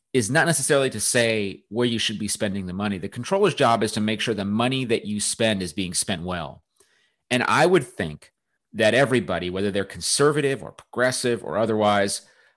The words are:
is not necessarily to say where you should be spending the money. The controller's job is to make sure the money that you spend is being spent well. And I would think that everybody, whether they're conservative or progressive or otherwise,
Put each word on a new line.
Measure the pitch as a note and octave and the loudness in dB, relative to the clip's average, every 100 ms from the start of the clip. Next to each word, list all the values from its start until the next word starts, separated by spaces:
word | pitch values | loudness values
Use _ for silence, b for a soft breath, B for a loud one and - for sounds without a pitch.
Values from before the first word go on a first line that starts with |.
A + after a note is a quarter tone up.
| _ | _
is | C3 G#2 | -2 2
not | D3 D#3+ | 2 2
necessarily | D3+ C3 C#3+ C3 | 2 2 2 2
to | G#2+ | 0
say | - B2+ A#2 A2 G2+ F2+ - | 0 2 2 0 -2 -8 -8
where | G#2+ B2 | 0 0
you | A#2 | 0
should | - G#2+ | -2 -4
be | G#2 | -4
spending | - G#2+ G2 F#2 | -4 -4 -4 -6
the | |
money. | F2+ G#2 G2 | -4 -4 -4
The | F#2+ | -6
controller's | - B2 G3 G3+ C#3 | -10 -2 2 2 4
job | C3 A#2 | 2 4
is | A2 | 0
to | A2 | 0
make | G#2+ A2 | -2 -2
sure | - | -2
the | G#2 G2 | -2 -2
money | G#2+ B2 C3 B2 | 0 0 -2 -2
that | A2 G2+ | -2 -2
you | G#2 | -4
spend | - - A2+ G#2 | -4 0 0 0
is | F2+ | -4
being | - F#2 | -6 -4
spent | F2+ - F#2 | -4 -4 -4
well. | F2 F2+ D2 - _ _ _ _ _ _ - | -6 -6 -8 -12 _ _ _ _ _ _ -4
And | B2 | -2
I | - A#2 E3 | 2 2 4
would | F3+ | 4
think | C3 - F2+ D2+ - _ _ _ _ | 0 -6 -8 -8 -18 _ _ _ _
that | G#2+ A2 | 0 4
everybody, | A2+ C3+ B2+ G2 F2 F2+ | 4 4 2 0 -2 -4
whether | F#2 G#2 | -2 -2
they're | G2 | -2
conservative | F#2+ - E2 - C#3+ D3 C#3+ C3+ | -4 -6 -4 2 2 2 0 -2
or | - | -8
progressive | - - - B2 B2+ B2+ A2+ | -18 -10 -2 0 0 -2 -2
or | - E2 | -2 -2
otherwise, | A2 A2 G#2 G2+ G2+ - - b b | 0 2 4 4 2 -2 -10 b b